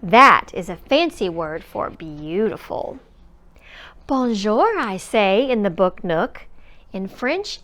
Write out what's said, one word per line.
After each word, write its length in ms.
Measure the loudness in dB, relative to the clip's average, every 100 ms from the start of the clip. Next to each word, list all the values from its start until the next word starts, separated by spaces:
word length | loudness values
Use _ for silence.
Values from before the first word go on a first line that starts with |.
That 500 | 4 8 8 8 2
is 160 | -10 -10
a 60 | -12
fancy 540 | -2 0 0 -2 -6
word 340 | -4 -8 -8
for 260 | -12 -8 -8
beautiful. 1080 | -8 -16 -14 -8 -2 -2 -4 -10 -8 -8 -12 -20 -20 -20 -20 -20 -20 -20 -20 -20 -20 -6
Bonjour, 720 | -2 -2 -2 0 2 2 0
I 200 | -4 -6
say 520 | -4 0 2 2 2
in 140 | 0
the 60 | -2
book 340 | 0 0 0
nook. 440 | -4 -2 -2 -6 -20 -20 -20 -20 -14
In 160 | -10 -10
French, 520 | -8 -4 -4 -6 -12